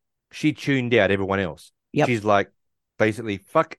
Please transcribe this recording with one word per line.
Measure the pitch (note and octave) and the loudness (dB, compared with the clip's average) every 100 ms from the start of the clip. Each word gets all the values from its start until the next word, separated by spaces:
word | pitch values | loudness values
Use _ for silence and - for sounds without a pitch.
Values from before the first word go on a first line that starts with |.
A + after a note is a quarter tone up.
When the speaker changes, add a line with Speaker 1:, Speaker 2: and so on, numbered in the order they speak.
| _ _ _ | _ _ _
Speaker 1:
she | - D#3 | -4 -4
tuned | C3 - C3+ A#2+ | -2 -2 -2 2
out | A#2 F#2+ | 2 4
everyone | G2 F#2+ G2 | 2 -2 -2
else. | F2+ C#2+ - _ _ | -4 -8 -20 _ _
Speaker 2:
Yep. | C#3+ C#3+ | -2 0
Speaker 1:
She's | A#2 | 0
like, | G#2 G2+ G2 _ _ _ _ - | 2 2 0 _ _ _ _ -2
basically, | A2 G#2+ A2+ G2 | -2 -2 -6 -8
"Fuck | _ D#3+ D#3+ | _ -2 -2